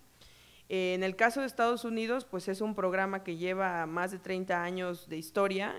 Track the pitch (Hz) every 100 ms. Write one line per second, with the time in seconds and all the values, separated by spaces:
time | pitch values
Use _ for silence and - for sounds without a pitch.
0 | - - - - - - - 185 185 185
1 | 190 190 226 254 269 - 233 240 233 226
2 | 226 262 240 185 196 190 214 196 185 190
3 | 190 196 190 165 180 185 190 170 160 170
4 | 185 190 185 185 185 175 175 185 180 175
5 | - 160 160 202 196 190 208